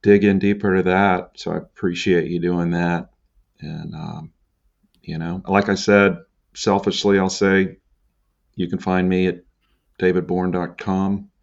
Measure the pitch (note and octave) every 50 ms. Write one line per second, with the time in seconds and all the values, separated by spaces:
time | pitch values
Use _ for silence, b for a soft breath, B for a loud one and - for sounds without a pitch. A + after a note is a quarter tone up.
0 | - - G2+ G2+ F#2+ G2+ G2 F#2+ F#2+ G2+ G2+ G2+ - G2+ F#2 F#2+ F2+ F#2 F#2 F#2+
1 | G2+ G2 F#2 F2+ F2+ - _ - - E2+ E2+ D#2+ - _ _ - - F2+ F2 E2+
2 | - G2+ F2+ E2+ D2+ C2+ F2 F2 E2 F2 F2+ F2 F2 E2+ E2+ E2+ F2 E2+ F2 E2+
3 | - - _ _ _ _ _ _ _ _ _ _ - D2+ D#2 D#2+ D#2+ D#2+ D#2+ D#2+
4 | D#2+ D#2 D#2 D#2 D#2+ - _ _ _ _ _ _ _ _ _ _ _ _ _ _
5 | _ - D#2+ D#2+ D#2+ E2 F2 F#2+ - - G2 G2+ - G2 G2 F#2+ - - G2+ G2+
6 | G2+ G2 F#3 F3+ - _ _ _ _ _ _ - - A2 G2 G2+ - G#2 F2+ -
7 | - G#2 G2 G2 F#2+ F#2 F#2 - G2+ G2 F#2+ G2 F#2+ F#2 - _ _ _ _ _
8 | _ _ _ _ _ _ _ _ _ _ _ - F2+ F2 - F#2 - F#2+ F#2 F#2
9 | F#2 F#2 F#2 F2+ F#2 F#2 F2 - _ _ _ _ _ _ _ _ _ _ _ _
10 | F#2+ F#2 F2+ F#2 E2+ D#2 F2+ F2+ F#2 F#2 F2 F2+ F2 - - - - G2+ F#2+ F#2+
11 | F#2+ G2 G2+ G2 - - _ _